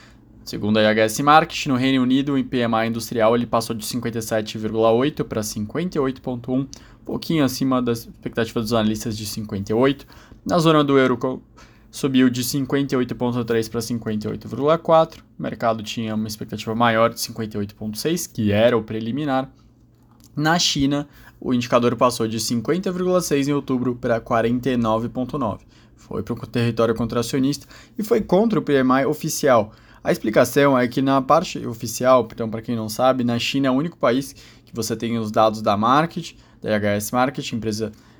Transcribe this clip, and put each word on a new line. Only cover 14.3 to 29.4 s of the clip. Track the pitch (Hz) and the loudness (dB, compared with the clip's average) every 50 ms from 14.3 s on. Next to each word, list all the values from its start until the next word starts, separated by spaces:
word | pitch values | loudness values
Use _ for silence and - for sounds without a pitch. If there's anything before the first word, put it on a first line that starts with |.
oito | 107 110 - 110 | -6 -8 -8 -10
vírgula | 117 117 135 147 160 165 | -6 -2 0 2 2 2
quatro. | - - 165 160 160 160 - - - _ _ - | 2 4 4 4 4 2 -2 -16 -20 _ _ -10
O | 151 | -8
mercado | 131 123 - - 117 113 113 107 | -8 -6 -2 0 0 0 -2 -4
tinha | 107 - - 113 110 110 | -10 -8 -6 -6 -4 -4
uma | 107 110 | -4 -4
expectativa | 110 107 - - - - 107 - - 110 | -6 -8 -10 -12 -10 -10 -10 -6 -6 -2
maior | 113 120 120 113 110 113 117 | 0 2 2 4 4 2 2
de | 117 - | 2 -2
cinquenta | - - 117 - 113 107 107 | -10 -10 -8 -8 -8 -8 -6
e | 107 | -6
oito | 104 101 - | -6 -6 -8
ponto | - 110 107 104 - | -10 -10 -10 -8 -4
seis, | - 156 170 175 - | -4 -2 -2 -2 -4
que | - - - 110 104 | -8 -4 -2 0 2
era | 101 104 113 120 120 | 4 4 4 4 4
o | 117 107 | 2 -2
preliminar. | - 110 110 113 113 117 139 151 147 135 131 135 135 - _ _ - _ _ _ _ _ _ _ _ _ _ - - - | -2 -6 -6 -6 -4 -4 -4 -2 -2 -2 -2 -2 -4 -10 _ _ -20 _ _ _ _ _ _ _ _ _ _ -20 -14 -6
Na | - 151 156 165 175 | -2 0 2 2 2
China, | - - - 143 139 139 143 143 147 143 - - - - - - | 2 0 0 0 0 0 0 -2 -4 -6 -12 -20 -20 -20 -18 -10
o | - - 127 | -4 -2 -2
indicador | 123 120 - - 123 120 120 120 | -2 0 2 2 2 2 2 2
passou | 110 131 123 117 - 117 | 2 2 2 2 0 -4
de | 113 110 113 | -4 -4 -4
cinquenta | 110 - 123 120 113 - 147 180 190 196 | -4 -4 -4 -4 -2 -2 -2 -2 -2 -4
vírgula | 180 180 185 180 180 180 | -4 -2 0 2 2 0
seis | 165 - 151 143 139 | 0 0 0 0 0
em | 139 147 | 0 0
outubro | 143 135 - 135 127 123 127 123 | -2 -2 -2 -2 0 0 -2 -2
pra | 120 - 123 117 113 | -2 -2 -2 -2 -2
quarenta | 113 - 123 113 113 117 120 127 120 139 | -2 0 0 0 2 2 0 0 0 0
e | 127 | 0
nove | 120 117 110 110 113 117 120 | 0 0 0 0 0 -2 -4
ponto | - 131 127 123 - 147 | -6 -6 -6 -6 -4 -4
nove. | 131 110 92 95 - _ _ - - - _ | -4 -4 -6 -6 -12 _ _ -20 -20 -20 _
Foi | - - - - - 98 | -20 -16 -12 -8 -8 -6
pro | - 120 117 - | -6 -8 -8 -8
território | - - 123 117 120 117 117 117 117 113 | -6 -2 0 0 0 2 2 2 2 2
contracionista | - 123 113 120 123 117 117 - 139 131 135 143 - - - - - - - _ | 0 -2 -4 -2 -4 -4 -2 0 0 0 0 -2 -4 -8 -16 -20 -20 -20 -16 _
e | - 208 | -6 -2
foi | 214 233 226 190 | 0 0 0 2
contra | - - 180 220 233 214 165 | 2 2 4 4 4 2 0
o | 135 | 0
P | - 147 | 2 2
M | 135 131 131 | 2 4 4
I | 127 135 139 | 2 2 2
oficial. | - 151 147 - 160 143 - | 0 -2 -2 -4 -6 -4 0